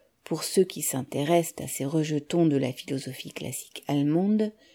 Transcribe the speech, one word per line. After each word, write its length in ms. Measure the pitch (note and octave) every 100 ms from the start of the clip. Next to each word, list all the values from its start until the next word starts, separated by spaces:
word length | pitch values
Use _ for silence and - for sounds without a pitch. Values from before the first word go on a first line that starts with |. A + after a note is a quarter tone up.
| _ _
pour 180 | - D#3+
ceux 220 | - -
qui 180 | F#3 -
s'intéressent 840 | - C3+ B2+ C3 D3 E3+ E3 -
à 40 | C#3+
ces 160 | -
rejetons 640 | C3+ D#3+ D#3 D3+ D3 F3 E3
de 100 | C#3
la 160 | C3
philosophie 600 | C3+ - C3+ C3+ - -
classique 520 | - - C3 - - -
allemande. 680 | C#3+ C#3+ D#3+ G3 G#3+ G#3+ - _